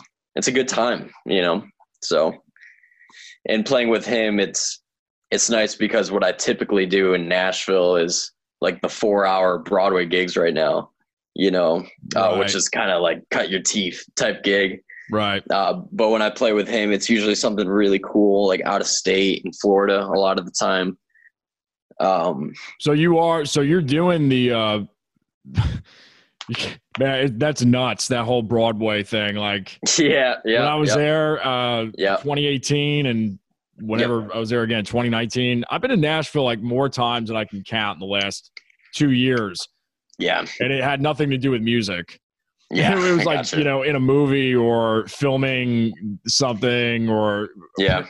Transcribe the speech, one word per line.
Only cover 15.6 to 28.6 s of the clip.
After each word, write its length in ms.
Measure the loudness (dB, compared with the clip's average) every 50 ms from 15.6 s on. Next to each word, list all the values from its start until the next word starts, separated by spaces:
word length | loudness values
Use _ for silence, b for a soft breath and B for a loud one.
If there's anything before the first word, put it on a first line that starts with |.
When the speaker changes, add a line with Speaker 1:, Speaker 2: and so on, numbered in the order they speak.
| 0 0 -2 -4 -6 -8 -2
Speaker 1:
but 160 | 0 2 2
when 120 | 4 4 2
I 80 | 0
play 220 | 0 0 0 2 2
with 140 | 2 0 0
him, 220 | 0 0 0 2 0
it's 160 | 0 2 2
usually 260 | 0 2 2 2 0
something 320 | 2 0 -2 0 0 -2 0
really 320 | 2 2 4 4 2 2
cool, 480 | 0 0 0 2 4 4 4 4 4 2
like, 140 | 2 0 0
out 160 | -2 -2 -2
of 80 | -2 -2
state 540 | -4 -2 0 0 2 2 2 2 0 -2 -4
in 80 | -8 -8
Florida 480 | -2 0 2 4 4 4 4 2 2 0
a 160 | 0 0 0
lot 200 | 2 2 0 0
of 40 | -4
the 60 | -6 -6
time. 460 | -4 -2 0 0 0 0 -2 -4 -8 _ b b b b b b b _ _ _ _ _ _ _ _ _ _ -6 -2
Um, 520 | 0 0 2 2 0 -2 -4 -4 -6 -10 -10 B B B B B
Speaker 2:
So 140 | -2 0 2
you 260 | 2 4 4 4 4
are, 260 | 2 2 0 0 -2
so 160 | -2 0 0
you're 220 | 2 2 2 2 2
doing 460 | 2 0 2 2 2 2 2 2 2
the, 240 | 2 2 2 2 2
uh, 280 | 0 0 0 -2 -2 -4 -8 _ _ _ _ _ _ _ _ _ _ _
<laughs> 160 | -10 -4 B B B B B B B B B B B B B B B B B -12 -10 -8 -6 -6 -8 -10 -12 _ _ -6 -2
man, 220 | -2 0 0 0
it, 180 | -2 -2 -2 -2
that's 240 | -2 -2 0 2 2
nuts, 440 | 4 4 4 2 -2 -2 -4 -4 -4
that 160 | -2 -2 0
whole 180 | 0 0 0 0
Broadway 600 | 0 0 2